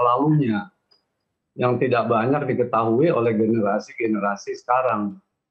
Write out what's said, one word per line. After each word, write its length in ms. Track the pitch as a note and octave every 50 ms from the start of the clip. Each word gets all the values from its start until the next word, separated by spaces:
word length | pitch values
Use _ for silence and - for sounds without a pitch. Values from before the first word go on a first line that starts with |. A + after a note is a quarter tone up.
| B2
lalunya 640 | A#2+ A#2+ C3 C#3+ D#3 D#3 D3+ C#3 A#2 G#2+ G2+ F#2 - _ _ _ _ _ _ _ _ _ _ _ _ _ _ _ _ _
yang 240 | - B2+ B2 B2 -
tidak 320 | C#3+ B2+ B2 A#2 A2 A2+
banyak 320 | A#2 A2 A2 B2+ C#3 D3 C#3
diketahui 640 | C3 A#2+ A2 A#2+ - - A2+ A2+ A2+ A2+ A#2+ D3+ F3
oleh 240 | - A#2+ A2+ A#2 A2 G#2
generasi-generasi 1120 | A2+ G#2 A2+ A2+ G2+ G2+ G2+ G#2+ - - - - A#2+ A2 G#2+ G2+ G2 G2+ G2+ G2 - - F#2+ -
sekarang. 560 | - - B2 B2+ B2+ B2 A2+ G#2 G2+ G2+ F#2+ - - _ _ _ _ _